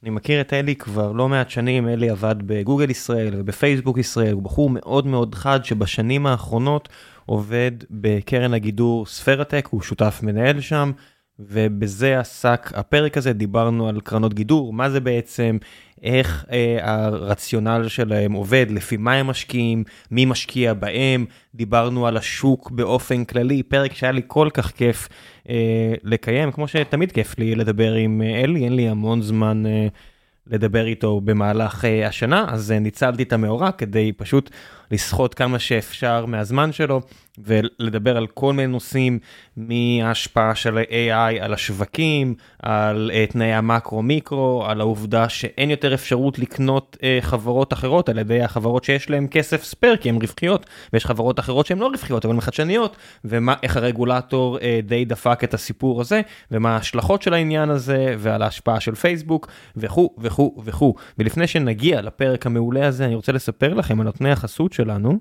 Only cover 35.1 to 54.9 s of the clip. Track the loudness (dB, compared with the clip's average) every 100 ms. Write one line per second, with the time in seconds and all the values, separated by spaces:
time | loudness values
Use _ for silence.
35.1 | 0 -2 0 0 0 0 -2 -2 -6 -2
36.1 | 0 -2 -4 -2 0 0 0 0 0 -2
37.1 | -18 _ -20 0 2 2 _ -4 0 0
38.1 | 0 -2 0 0 2 0 -2 -2 0 2
39.1 | 0 -4 -20 -20 -14 -4 0 2 2 2
40.1 | -2 -2 0 2 2 0 0 0 0 2
41.1 | 2 2 0 -4 -4 -4 -4 -4 0 0
42.1 | 2 0 -2 -10 _ -2 0 2 0 0
43.1 | 0 0 0 0 2 2 0 0 -4 0
44.1 | 0 -2 -2 0 0 -2 0 0 -2 0
45.1 | 2 2 0 -8 -2 0 2 0 0 0
46.1 | 0 0 0 -6 0 2 0 -2 -6 0
47.1 | 0 0 -2 0 0 0 -2 0 2 2
48.1 | 0 0 0 0 0 0 0 0 -2 0
49.1 | -2 0 0 0 -2 -4 0 2 4 2
50.1 | 0 -2 -2 0 0 -2 -20 -2 -2 0
51.1 | 0 0 0 -2 0 2 2 -2 -2 -4
52.1 | -2 2 0 0 -2 0 0 -2 -4 -20
53.1 | -16 -6 -2 0 0 0 0 0 0 0
54.1 | 0 0 0 0 0 0 0 0